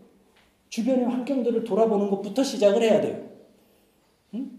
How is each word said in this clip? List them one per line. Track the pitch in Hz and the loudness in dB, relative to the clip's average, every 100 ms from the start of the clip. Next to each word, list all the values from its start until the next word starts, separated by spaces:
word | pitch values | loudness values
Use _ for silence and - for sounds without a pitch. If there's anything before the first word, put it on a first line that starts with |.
| - _ _ _ _ _ _ | -20 _ _ _ _ _ _
주변의 | - 226 254 240 | -4 0 0 0
환경들을 | 254 - 269 233 220 | -2 -2 -2 -2 -2
돌아보는 | - 202 220 202 202 | 0 2 2 2 0
것부터 | 196 202 254 | -2 -2 -2
시작을 | 269 202 202 220 | -2 2 4 4
해야 | 226 190 | 4 2
돼요. | - - - - - _ _ _ _ _ _ _ _ 214 | 0 -6 -12 -20 -20 _ _ _ _ _ _ _ _ -12
응? | - | -12